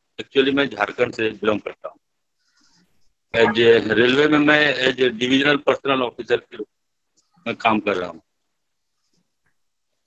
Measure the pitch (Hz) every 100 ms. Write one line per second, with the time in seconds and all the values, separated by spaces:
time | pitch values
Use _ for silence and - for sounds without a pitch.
0 | _ - - 139 135 139 139 104 104 117
1 | 120 113 110 104 107 104 - - - -
2 | _ _ _ _ _ _ _ _ _ _
3 | _ _ _ 117 110 110 117 113 104 107
4 | 123 135 151 151 147 151 147 127 131 127
5 | 127 113 123 135 143 143 - 139 139 131
6 | 120 - 113 117 - 110 107 _ _ _
7 | _ _ _ _ 117 113 117 107 104 92
8 | 90 82 _ _ _ _ _ _ _ _
9 | _ _ _ _ _ _ _ _ _ _